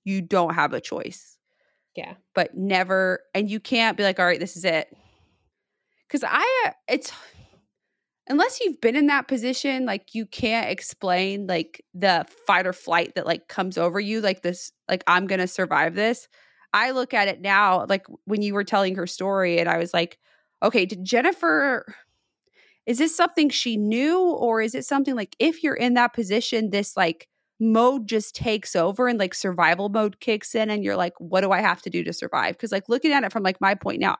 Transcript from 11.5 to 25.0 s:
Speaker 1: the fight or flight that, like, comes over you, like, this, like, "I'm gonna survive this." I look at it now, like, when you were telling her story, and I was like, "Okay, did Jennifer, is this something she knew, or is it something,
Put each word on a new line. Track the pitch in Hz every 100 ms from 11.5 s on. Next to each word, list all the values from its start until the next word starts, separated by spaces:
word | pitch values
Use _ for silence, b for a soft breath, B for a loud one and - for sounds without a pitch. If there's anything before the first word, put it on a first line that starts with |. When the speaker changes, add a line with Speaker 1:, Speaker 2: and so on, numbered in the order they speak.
| 175 160 - _
Speaker 1:
the | 185 190 175 151 - -
fight | 180 185
or |
flight | 180 - 170 175 -
that, | -
like, | 170 -
comes | - 185 185
over | 180 185
you, | 202 220
like, | 208 185
this, | 175 180 - - -
like, | 185 -
"I'm | 180 190
gonna | 190 180
survive | - 185 151 160 175
this." | 214 240 - b b b b
I | 202 240
look | 262 254
at | 233 202
it | -
now, | 190 196 208 185 107
like, | 196 - - -
when | 208
you | 208
were | 202 202
telling | 208 196 185
her | 175
story, | - 190 196 180 170
and | 170
I | 170
was | 170
like, | 175 175 - _ _ _ _
"Okay, | 208 240 185
did | 190 185
Jennifer, | 240 294 370 330 311 277 247 - B B B _ _ _ b b b -
is | 240
this | 311 -
something | 339 - 294
she | - 247 220
knew, | 208 226 285 359
or | 370 320 240 220
is | 220 254
it | 254
something, | 277